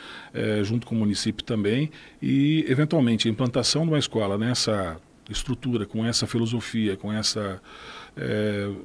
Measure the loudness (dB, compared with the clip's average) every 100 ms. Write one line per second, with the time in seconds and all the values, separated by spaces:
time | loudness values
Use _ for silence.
0 | -16 -16 -10 -4 0 0 2 0 0 0
1 | 2 2 -2 -4 -2 0 2 2 0 -4
2 | -20 -6 0 4 4 4 2 2 4 4
3 | 4 4 2 2 2 2 2 2 2 2
4 | 0 0 0 0 0 0 2 0 -2 -6
5 | -14 -20 -10 -6 -4 -4 0 -2 -2 -2
6 | 0 0 0 0 0 -2 -2 0 0 0
7 | -4 -2 -2 -2 -4 -6 -14 -20 -18 -18
8 | -16 -8 -4 0 0 -2 -4 -6